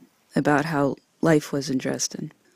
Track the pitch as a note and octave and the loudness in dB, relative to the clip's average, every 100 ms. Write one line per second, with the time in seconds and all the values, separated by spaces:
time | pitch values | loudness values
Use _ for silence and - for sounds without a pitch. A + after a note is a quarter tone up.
0 | _ _ _ D#3+ C#3+ C#3+ D#3+ D3 C#3 - | _ _ _ 0 2 2 2 0 0 -2
1 | _ - E3 D3+ - C#3+ D3 C3 C3+ C3 | _ -2 2 4 2 -6 -2 -4 -4 -6
2 | - - D3+ _ _ | -6 -8 -12 _ _